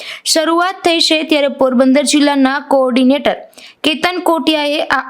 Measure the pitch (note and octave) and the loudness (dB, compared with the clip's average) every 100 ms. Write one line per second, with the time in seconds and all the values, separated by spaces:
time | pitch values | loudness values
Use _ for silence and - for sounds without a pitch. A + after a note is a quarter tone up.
0 | - - - D#4+ D#4 E4+ F4+ F#4+ F4 E4 | -18 -10 -4 0 0 0 0 -2 0 2
1 | - D#4 D#4+ D4+ C#4 - C4 B3 C4 C4 | 2 0 0 0 0 0 0 2 2 2
2 | B3+ C#4+ C#4+ C#4 C4 C#4 C#4 C4+ C4 B3+ | 2 2 2 2 0 0 -2 0 2 2
3 | B3+ C#4 A#3+ F#3 - - - _ D4 D#4 | 2 2 0 -4 -8 -20 -20 _ -4 -2
4 | F4 F4+ F4+ E4 D#4 D#4 D4 D4+ - C4 | -4 -2 -2 -2 -2 -2 -2 -2 -2 -4
5 | C4 | -2